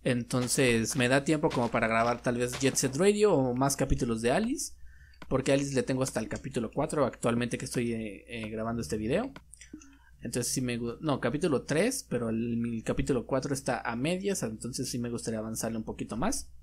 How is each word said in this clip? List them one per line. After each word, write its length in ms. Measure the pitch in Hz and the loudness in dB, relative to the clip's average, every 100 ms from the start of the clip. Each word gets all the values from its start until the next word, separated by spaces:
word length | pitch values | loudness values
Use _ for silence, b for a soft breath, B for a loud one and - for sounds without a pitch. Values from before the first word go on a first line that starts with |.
Entonces 920 | 175 123 120 127 123 131 131 117 110 143 | 0 -2 0 -2 0 4 4 4 2 2
me 120 | 123 | 4
da 160 | 135 | 4
tiempo 260 | 139 156 156 | 4 2 2
como 200 | 135 117 | 2 2
para 180 | 131 113 | 2 2
grabar 340 | 113 117 120 | 4 2 2
tal 160 | - 120 | 0 0
vez 220 | 123 123 | 0 2
Jet 160 | 135 131 | 0 2
Set 200 | 135 127 | 0 2
Radio 380 | 196 208 208 | 2 6 6
o 220 | 160 131 123 | 6 4 2
más 200 | 139 - | 2 2
capítulos 460 | 131 139 123 113 | 2 2 2 0
de 80 | 113 | 2
Alice, 420 | 147 220 320 - - B B B B B | 2 0 -2 -6 -10 B B B B B
porque 240 | 135 131 | -2 2
a 20 | |
Alice 220 | 139 143 135 | 2 2 0
le 80 | |
tengo 180 | - 131 | 0 0
hasta 180 | 131 - | 0 -2
el 80 | 110 | -4
capítulo 440 | 113 135 135 110 | -6 -4 -4 -4
cuatro 320 | - 156 156 127 | -2 -2 2 0
actualmente 540 | - 120 117 120 - | 2 0 2 0 -4
que 60 | 131 | -4
estoy, 280 | - 120 | -2 -2
eh, 320 | 113 110 95 - | -2 -4 -10 -10
eh, 220 | 117 110 | -8 -6
grabando 320 | 110 110 117 | -4 -2 -2
este 160 | - 110 | -2 -2
video. 340 | 107 160 262 - - B B B B B B B | 0 0 -2 -8 -20 B B B B B B B
Entonces 280 | - 127 117 | -6 -4 -2
sí 100 | - | -2
me 180 | 127 120 | -2 -2
gu-, 180 | 117 117 | -4 -4
no, 180 | 156 131 | -2 0
capítulo 440 | 123 143 180 127 | 0 0 2 0
tres, 420 | - 147 208 269 - | 0 2 2 0 -4
pero 200 | 120 113 | -2 0
el, 460 | 113 120 117 117 113 | 0 0 0 -2 -4
el 60 | |
capítulo 440 | 110 120 139 131 110 | -2 -2 2 0 2
cuatro 260 | 135 139 | -2 0
está 260 | 139 - 92 | -4 -2 -2
a 140 | - 117 | -2 -2
medias, 460 | 135 180 196 190 | 0 0 0 -2
entonces 480 | 139 110 120 139 131 | -2 -4 -8 -6 -4
sí 80 | 123 | -2
me 120 | 120 | -2
gustaría 280 | 120 120 113 | -4 -4 -4
avanzarle 380 | 110 110 117 113 | -4 -4 -4 -4
un 60 | |
poquito 340 | 110 107 127 110 | -4 -6 -6 -2
más. 320 | 180 - - - | 0 -2 -6 -16